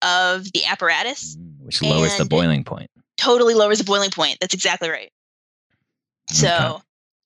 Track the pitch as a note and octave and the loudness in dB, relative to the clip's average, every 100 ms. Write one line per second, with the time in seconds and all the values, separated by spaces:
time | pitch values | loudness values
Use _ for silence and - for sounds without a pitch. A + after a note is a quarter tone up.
0 | F3+ F3+ F3+ F#3 F#3+ E3+ - - E3+ D#3+ | 0 2 2 -2 -4 -4 -2 -2 0 0
1 | A#3 - - D#3 E3+ C#3+ C#3 - D2+ D#2 | -2 -8 -12 -16 -20 -18 -8 -4 0 2
2 | D#2+ - C2+ D#2+ E2+ C#2+ - - - _ | 0 0 0 2 2 0 -2 -12 -16 _
3 | _ - C4+ A#3+ A#3 A3 G#3 G#3+ G3 G3+ | _ -4 2 4 6 6 4 2 0 0
4 | G3 F3+ D3 - F#3 F#3 F#3 F3 E3 C#3 | 0 -2 -4 -2 -6 -2 -2 -2 -4 -6
5 | F#2+ _ _ _ _ _ _ _ _ _ | -12 _ _ _ _ _ _ _ _ _
6 | _ _ - D#3 F3+ E3+ D#3+ D#3 _ _ | _ _ -4 0 2 2 0 -4 _ _
7 | _ _ | _ _